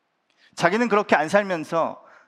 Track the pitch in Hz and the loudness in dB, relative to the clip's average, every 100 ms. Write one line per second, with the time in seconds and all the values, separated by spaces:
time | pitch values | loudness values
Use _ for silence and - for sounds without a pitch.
0 | _ _ _ _ _ - 175 202 240 208 | _ _ _ _ _ 0 0 2 0 0
1 | 202 - 156 196 202 175 151 165 143 - | 2 0 2 0 0 -6 -4 -4 -4 -6
2 | - - | -18 -20